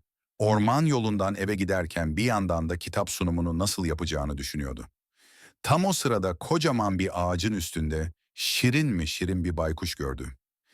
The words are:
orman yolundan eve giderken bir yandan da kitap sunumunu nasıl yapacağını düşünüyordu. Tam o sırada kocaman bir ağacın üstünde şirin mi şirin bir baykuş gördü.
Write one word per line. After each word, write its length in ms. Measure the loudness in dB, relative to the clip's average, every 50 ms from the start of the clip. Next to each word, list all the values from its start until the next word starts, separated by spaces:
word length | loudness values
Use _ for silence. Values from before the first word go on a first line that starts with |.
| -12 _ _ _ _ _ _ 0
orman 460 | 4 4 6 6 6 4 4 4 4
yolundan 500 | 4 4 4 2 2 2 2 0 0 0
eve 200 | 0 0 0 0
giderken 640 | 0 2 2 2 0 0 -2 -2 -2 -2 0 0
bir 60 | 0 2
yandan 460 | 2 2 2 2 2 2 0 0 -2
da 80 | -4
kitap 320 | -4 -6 -4 -2 -2 -2 -2
sunumunu 500 | -2 -2 0 0 2 0 0 0 0 0
nasıl 260 | 0 0 0 -2 -2
yapacağını 520 | -2 -2 -2 -2 -2 -2 -2 -2 -4 -4
düşünüyordu. 500 | -6 -6 -6 -6 -6 -6 -6 -8 -10 -12 -16 _ _ _ _ _ _ _ -20 -20 -20 -20 -20 _ _ 0
Tam 220 | 2 2 4 4
o 80 | 2 0
sırada 440 | 0 0 0 0 2 0 0 -2
kocaman 640 | -4 -2 -2 0 2 2 2 2 2 0 0 0 0
bir 100 | -2 -2 -2
ağacın 400 | -2 0 0 0 0 0 -2 -2
üstünde 600 | -2 -4 -4 -4 -4 -2 -2 -2 -2 -4 -4 -8 _ _ _ _
şirin 540 | -6 -4 -2 0 2 2 4 4 2 2
mi 200 | 2 0 -2 -2
şirin 360 | -4 -4 -4 -2 -2 0 0 0
bir 140 | -2 -2
baykuş 380 | 0 -2 -2 -2 -4 -4 -6 -6
gördü. 320 | -6 -6 -6 -6 -6 -8 -10 -12 -14 _ _ _ _ _ _